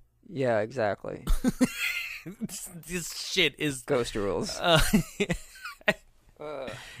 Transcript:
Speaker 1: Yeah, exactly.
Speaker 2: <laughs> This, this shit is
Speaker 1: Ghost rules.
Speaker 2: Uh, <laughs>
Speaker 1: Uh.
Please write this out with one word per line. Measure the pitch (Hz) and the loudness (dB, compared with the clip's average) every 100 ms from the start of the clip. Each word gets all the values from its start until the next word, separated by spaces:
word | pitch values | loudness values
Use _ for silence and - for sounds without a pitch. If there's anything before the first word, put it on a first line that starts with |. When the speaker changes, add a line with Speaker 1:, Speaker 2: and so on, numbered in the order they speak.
| - _ - | -20 _ -10
Speaker 1:
Yeah, | 151 127 113 | 0 2 2
exactly. | 110 135 107 98 - 95 - - | 2 0 0 0 -6 -4 2 4
Speaker 2:
<laughs> | 247 - 254 - - - - - - - | 4 2 0 0 -4 -4 -6 -10 -12 -10
This, | 226 - - 180 156 | -8 -8 -12 -14 -8
this | 180 160 - | -6 -6 -8
shit | - 190 160 - | -2 2 2 2
is | 151 135 | -2 -2
Speaker 1:
Ghost | - 139 120 | 0 0 0
rules. | 113 98 85 208 - | -2 0 0 -2 0
Speaker 2:
Uh, | 175 160 - 202 - - | 4 6 6 4 4 -2
<laughs> | 202 170 - - - - - - _ _ _ - | -2 -2 -8 -14 -14 -4 0 0 _ _ _ -14
Speaker 1:
Uh. | 151 143 127 113 - - | -12 -10 -10 -12 -14 -10